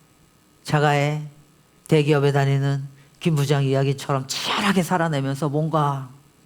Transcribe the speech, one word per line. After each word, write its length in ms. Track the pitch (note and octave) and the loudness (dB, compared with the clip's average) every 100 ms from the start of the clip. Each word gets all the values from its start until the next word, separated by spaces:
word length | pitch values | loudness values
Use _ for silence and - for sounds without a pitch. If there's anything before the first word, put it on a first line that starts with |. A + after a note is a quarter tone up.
| _ _ _ _ _ _ | _ _ _ _ _ _
자가에 580 | - D3+ D3 C#3+ C#3+ D3+ D3+ - _ _ _ _ - | -2 2 2 2 0 -4 -8 -16 _ _ _ _ 0
대기업에 440 | D#3 C#3+ D3 C#3+ | 2 4 2 2
다니는 500 | C#3 C#3 C#3 C#3 C#3 C#3 - - _ | 2 2 0 0 -2 -6 -16 -20 _
김 160 | F3 D3+ | -2 0
부장 280 | C#3 D3 | 2 2
이야기처럼 600 | C3+ C3+ C3+ C3+ - C#3 C3 | 2 2 0 -2 -4 -4 -4
치열하게 560 | - - - G3+ F#3 | -8 -4 -2 0 0
살아내면서 680 | D#3+ F3 E3 C#3+ C3+ C#3 D3+ | 0 0 0 0 -2 -2 -2
뭔가 600 | D3 D#3 D#3 C#3+ C#3 C3 - _ _ | -2 0 0 0 -2 -10 -18 _ _